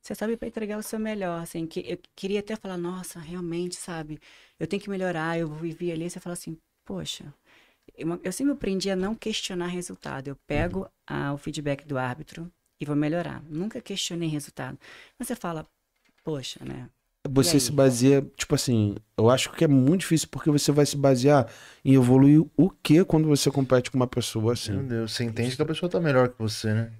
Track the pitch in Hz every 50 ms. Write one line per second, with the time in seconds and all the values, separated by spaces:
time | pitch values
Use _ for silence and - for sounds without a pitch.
0 | _ - 214 - 208 220 233 226 - 233 - 226 220 202 208 214 214 - - 220
1 | 220 220 214 208 190 175 170 165 170 170 - 170 165 160 - 185 - - 175 -
2 | _ _ _ - - 196 202 208 202 208 220 214 - 196 185 175 170 175 185 180
3 | 180 - - 180 156 156 175 185 175 170 165 170 180 180 175 - - - 175 165
4 | 156 151 151 147 _ - _ _ _ _ _ _ 160 160 202 202 190 196 196 185
5 | 190 185 175 160 156 165 170 165 165 156 151 151 165 165 156 156 175 175 165 160
6 | 165 175 - 190 - 175 160 160 - 170 160 160 _ _ _ _ _ - 196 180
7 | 151 143 - - - 143 - _ _ _ _ _ _ _ _ _ _ - _ -
8 | 131 160 170 175 - 185 185 - 269 285 285 285 - 202 190 185 170 196 190 185
9 | 185 196 226 226 - 220 214 - - - 196 180 175 175 180 180 175 - 185 _
10 | - 143 135 135 131 143 139 _ _ _ 147 147 - 90 - 190 - - _ _
11 | _ - 143 143 143 143 143 143 - 160 147 156 143 147 139 135 _ 151 143 127
12 | 127 127 123 156 151 _ - 170 165 175 _ _ _ _ _ _ 151 143 147 143
13 | 151 151 160 175 170 147 131 - - 156 156 156 185 220 - 254 - - 202 190
14 | - - 180 170 170 160 151 147 139 - _ - 135 127 139 - _ - - -
15 | - _ _ _ 240 - 247 - - 180 165 156 - _ _ _ _ _ _ _
16 | _ _ _ _ _ 165 156 139 123 - - - 131 131 131 127 127 127 _ _
17 | _ _ _ _ _ 147 131 135 127 - - 143 - - 151 139 135 135 123 117
18 | 123 135 139 139 - - _ - - _ 151 135 - - 120 110 104 101 101 -
19 | _ _ _ - 107 117 127 131 - - - - 165 156 139 135 127 135 170 190
20 | - - 170 156 - - - 135 - 160 147 147 - - 143 147 147 - - 143
21 | 139 139 135 120 123 143 147 139 123 - - - - - - _ _ 135 135 135
22 | 127 120 127 131 135 139 147 156 165 - _ - 151 190 - _ _ - 151 165
23 | 190 190 - 156 156 156 147 139 - 143 135 139 135 127 131 127 123 - - 131
24 | 123 123 - 123 117 - - 113 107 113 120 107 - 107 101 95 139 131 117 113
25 | 113 107 - - 123 117 110 120 117 123 127 131 151 151 160 - - 175 - 185
26 | 170 151 135 127 127 123 - _ 113 107 107 - - 110 107 110 117 113 -